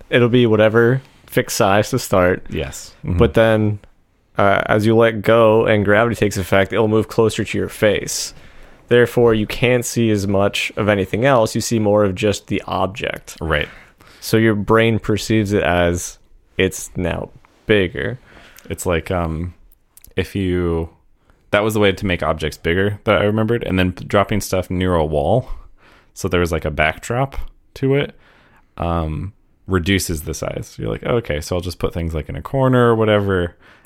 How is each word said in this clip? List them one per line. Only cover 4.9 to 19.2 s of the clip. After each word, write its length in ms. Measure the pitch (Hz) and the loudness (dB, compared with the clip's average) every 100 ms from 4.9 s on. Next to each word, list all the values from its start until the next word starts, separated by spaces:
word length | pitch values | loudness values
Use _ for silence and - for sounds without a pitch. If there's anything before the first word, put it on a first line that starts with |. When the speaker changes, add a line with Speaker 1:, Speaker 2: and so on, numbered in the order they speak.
| 113 | 4
Speaker 1:
let 260 | 117 113 | 4 2
go 440 | 98 113 110 110 - | 2 4 6 4 4
and 180 | 107 98 | 2 4
gravity 300 | 104 117 107 | 2 2 0
takes 220 | 107 101 | -2 -2
effect, 340 | 90 98 98 | 0 0 2
it'll 140 | 98 110 | 0 2
move 200 | 110 98 | 2 0
closer 340 | - 113 - | 0 0 0
to 140 | 104 101 | -4 -4
your 120 | 95 | -6
face. 640 | - 110 95 - - - - - - - - - | 0 2 2 -2 -8 -8 -12 -20 -20 -20 -14 0
Therefore, 460 | 120 120 - 117 | 2 4 4 2
you 120 | 110 104 | 2 0
can't 380 | - 120 123 117 | -2 0 0 -2
see 240 | - 113 | 0 2
as 140 | 107 98 | 2 0
much 440 | 98 101 - - - | 0 0 -2 -6 -4
of 100 | 104 | 0
anything 380 | 104 92 101 131 | 0 0 -2 2
else. 280 | 131 110 | 2 2
You 60 | 131 | -2
see 160 | - 113 | -2 0
more 280 | 107 104 104 | 2 2 2
of 100 | 90 | 0
just 320 | 107 98 - | -2 -2 -4
the 160 | 101 - | -6 -4
object. 720 | 92 95 98 - - - - | -4 -4 -4 -8 -8 -12 -10
Speaker 2:
Right. 260 | 80 76 - - - _ - - | -4 -2 -4 -10 -20 _ -20 -18
Speaker 1:
So 160 | - 113 | -2 2
your 180 | 113 104 | 2 2
brain 420 | 101 110 113 110 | 2 2 4 0
perceives 520 | - 107 - 110 101 | -2 -4 0 0 2
it 100 | 101 | 0
as 540 | 71 87 87 87 - - _ - _ - | 2 2 2 0 -6 -16 _ -20 _ -2
it's 320 | 95 - - - | -2 -2 -12 -6
now 340 | 87 82 - - _ _ - | -4 -4 -8 -14 _ _ 0
bigger. 520 | 107 90 - 76 123 - - - - - | 2 2 -2 -8 -8 -14 -20 -20 -20 -14
Speaker 2:
It's 160 | 82 - | -8 -2
like, 260 | 85 - | -2 -2
um, 420 | 92 | -4